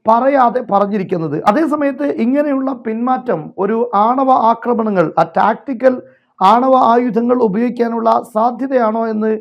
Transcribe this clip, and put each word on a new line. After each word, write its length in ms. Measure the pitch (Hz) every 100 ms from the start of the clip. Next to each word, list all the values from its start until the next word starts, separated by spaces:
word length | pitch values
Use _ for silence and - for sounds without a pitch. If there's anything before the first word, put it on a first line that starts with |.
| 214
പറയാതെ 520 | 233 262 277 240 247 226
പറഞ്ഞിരിക്കുന്നത്. 640 | 202 202 208 190 180 160 147 -
അതേസമയത്ത് 560 | 214 320 302 285 277 285 - 226
ഇങ്ങനെയുള്ള 460 | 277 302 269 262 262 226
പിന്മാറ്റം 540 | 220 247 254 247 175 151 -
ഒരു 140 | 196 226 240 202 220
ആണവ 240 | 254 269 254 220
ആക്രമണങ്ങൾ, 580 | 226 247 226 220 190 160 -
ആ 40 | - -
ടാക്ടിക്കൽ 580 | 202 226 - 233 254 254 - _ _ _ 190
ആണവ 220 | 226 262 262 240
ആയുധങ്ങൾ 440 | 233 247 214 240 247 220
ഉപയോഗിക്കാനുള്ള 640 | 190 240 240 196 233 226 226 -
സാധ്യതയാണോ 720 | 214 240 233 269 262 220 226 226
എന്ന് 160 | 214 220 220